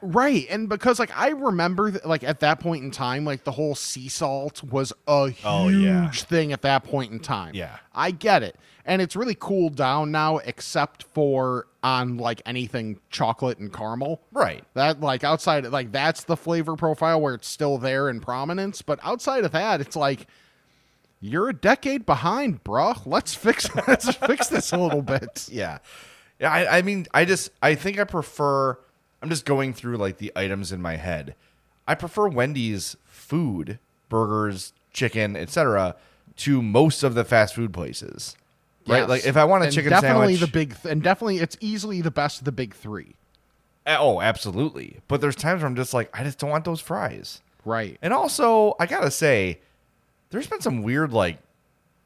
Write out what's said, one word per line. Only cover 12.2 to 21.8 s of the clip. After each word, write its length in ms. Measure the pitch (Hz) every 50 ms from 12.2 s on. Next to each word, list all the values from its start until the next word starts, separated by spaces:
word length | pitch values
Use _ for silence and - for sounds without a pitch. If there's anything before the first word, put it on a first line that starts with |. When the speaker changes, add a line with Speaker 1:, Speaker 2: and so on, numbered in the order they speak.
| 120 117 117 - -
Speaker 1:
anything 540 | 113 120 127 127 113 - 123 110 110 104 95 _ _
chocolate 500 | - - 139 110 113 - 139 127 120 -
and 140 | 101 101 -
caramel. 480 | - 110 107 113 123 135 147 165 - _ _ -
Speaker 2:
Right. 320 | 277 - - 78 - - _ _
Speaker 1:
That, 260 | 123 139 151 160 139
like, 240 | 151 143 131 123 -
outside, 400 | 143 160 156 - 185 156 147 131 117
like, 240 | 131 139 127 113 101
that's 320 | 135 139 160 160 - -
the 120 | - 170
flavor 400 | 151 - 165 170 170 156 156 160
profile 460 | 151 170 160 156 - 165 160 165 156 151
where 120 | 139 123
it's 140 | 110 - -
still 300 | - - 151 143 139 127
there 320 | 120 135 131 135 139 143
in 100 | 123 113
prominence. 640 | - - 123 127 139 156 175 190 196 196 196 - -
But 160 | - 196 - -
outside 420 | 165 220 240 - 285 269 262 208
of 80 | 156 151
that, 280 | 160 190 220 202 151
it's 160 | 139 - -
like, 300 | 165 143 139 139 123 - - _ _ _ _ _ _ _ _ _ _ _ _ _ _ _ _ _ _
you're 300 | 98 104 120 165 202 262
a 60 | 240
decade 500 | 143 - 190 247 -